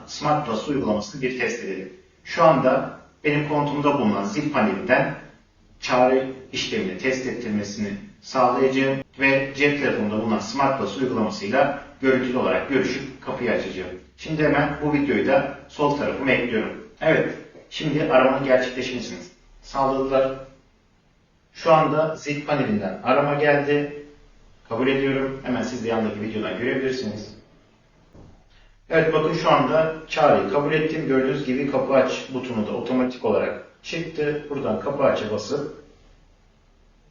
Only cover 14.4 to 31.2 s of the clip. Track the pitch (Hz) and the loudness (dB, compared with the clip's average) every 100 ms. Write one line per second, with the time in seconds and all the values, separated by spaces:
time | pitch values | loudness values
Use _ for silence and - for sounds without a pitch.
14.4 | 147 139 147 - 151 143 127 107 - 135 | 2 2 0 -2 0 0 2 2 4 2
15.4 | - - - - 143 - - - 135 127 | 2 -6 -12 0 0 0 -2 -2 0 0
16.4 | 120 107 95 - - - 160 - - - | 0 -2 -4 -8 -16 -2 2 2 0 -6
17.4 | - - - - 156 147 - 127 131 139 | -14 -20 -14 -6 -2 0 4 4 6 4
18.4 | 135 127 123 131 123 120 107 87 - - | 4 2 2 -4 -6 -6 -8 -12 -16 -20
19.4 | _ - - 139 131 135 135 135 131 135 | _ -20 -8 -2 0 0 0 2 0 -2
20.4 | - - _ _ _ _ _ _ _ _ | -14 -20 _ _ _ _ _ _ _ _
21.4 | _ - 170 160 143 151 156 - 147 143 | _ -2 4 4 4 2 0 -2 -6 -6
22.4 | 147 139 110 104 95 - 117 135 143 147 | -2 -2 0 -2 -4 -4 0 2 2 2
23.4 | 151 143 139 147 147 - - - - - | 4 4 2 0 0 -8 -16 -20 -20 -20
24.4 | - - - 117 131 135 135 131 131 135 | -20 -20 -6 -2 2 2 2 0 -2 -4
25.4 | 135 113 107 120 113 110 104 104 107 107 | -4 -4 -4 -4 -2 0 0 -2 -6 -4
26.4 | 92 95 123 127 131 - 107 - - - | -4 -4 -2 -2 -2 -2 -6 -8 -12 -18
27.4 | - _ _ _ _ _ _ - - - | -20 _ _ _ _ _ _ -20 -20 -20
28.4 | _ - - _ - 160 160 156 160 160 | _ -20 -20 _ 0 2 4 2 2 2
29.4 | 165 143 143 156 160 - - 156 143 135 | 4 4 4 2 2 -2 -6 4 6 6
30.4 | 131 143 147 156 156 - 135 131 | 2 0 2 2 0 -2 0 2